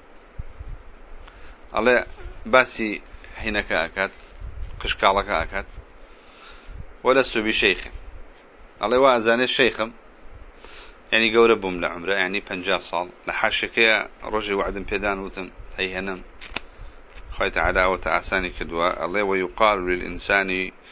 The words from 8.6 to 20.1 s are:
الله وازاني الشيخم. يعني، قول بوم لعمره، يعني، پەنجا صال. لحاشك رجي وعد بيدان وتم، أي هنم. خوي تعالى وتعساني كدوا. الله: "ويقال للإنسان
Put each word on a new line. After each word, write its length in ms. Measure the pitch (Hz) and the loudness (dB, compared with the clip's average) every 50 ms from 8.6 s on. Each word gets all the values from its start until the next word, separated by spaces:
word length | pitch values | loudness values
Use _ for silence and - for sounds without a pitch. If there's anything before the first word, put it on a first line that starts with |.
| - - - - | -20 -20 -8 -4
الله 160 | - 104 120 127 | -2 2 4 6
وازاني 460 | 139 135 123 117 107 113 117 120 127 | 6 6 6 6 4 4 4 4 2
الشيخم. 480 | 123 - - 131 110 - - 110 117 - - - - - - - - - - - - - - - - - - - - - - - - | 2 2 4 4 2 2 0 -4 -6 -8 -14 -20 -20 -20 -20 -20 -18 -18 -18 -20 -20 -20 -20 -20 -20 -20 -20 -20 -20 -20 -20 -4 0
يعني، 240 | - 110 113 110 110 | 2 2 2 4 6
قول 220 | 117 117 113 113 101 | 6 6 6 6 4
بوم 220 | 98 95 90 87 | 0 -2 -2 -2
لعمره، 340 | 85 - 85 87 85 90 98 | -2 -4 -4 -4 -4 -2 0
يعني، 260 | 98 92 92 98 101 | 0 0 -2 -2 -6
پەنجا 380 | - - 101 90 87 98 95 87 | -6 -8 -8 -6 -2 -2 -2 -2
صال. 300 | - - - 85 87 90 - - - | -2 -4 -6 -6 -6 -6 -10 -12 -8
لحاشك 840 | 92 87 - - 107 - - 110 101 - 120 113 113 110 104 - - - - | -6 -4 -2 0 0 0 -2 -4 -2 2 4 4 4 4 2 0 -4 -10 -14
رجي 320 | - 107 107 107 104 104 101 | -8 -4 -4 -2 -2 -2 -2
وعد 240 | 98 87 92 95 101 | -2 -2 -2 -4 -6
بيدان 400 | 92 95 107 98 101 101 98 95 | -6 -4 -4 -2 -2 -2 -4 -4
وتم، 320 | 98 92 - 95 92 - - - - - - - | -6 -10 -10 -12 -12 -12 -14 -16 -18 -12 -6 -6
أي 160 | 95 92 92 | -6 -4 -4
هنم. 280 | 92 95 98 92 90 - - - - - - - - - - - - - - - - - - - - - - | -6 -6 -6 -8 -10 -12 -16 -18 -18 -14 -12 -12 -12 -12 -14 -18 -18 -18 -18 -18 -18 -20 -20 -20 -16 -14 -10
خوي 200 | - - 101 98 | -6 -4 -2 -2
تعالى 340 | - 87 82 87 92 95 92 | 0 0 0 2 4 4 4
وتعساني 680 | 92 92 87 - 78 82 87 - - 101 95 90 87 | 2 2 0 -2 -2 -2 -2 0 -2 -2 -2 -2 -4
كدوا. 540 | - - 85 78 82 85 85 90 - - 78 | -6 -8 -8 -6 -2 0 0 0 0 -2 -4
الله: 180 | 85 90 104 | -2 -2 -2
"ويقال 640 | 104 95 98 95 92 87 90 - 113 107 104 95 90 | 0 0 0 0 -2 -2 0 2 4 4 4 2 0
للإنسان 840 | 90 90 90 87 87 | -2 -2 -2 -4 -6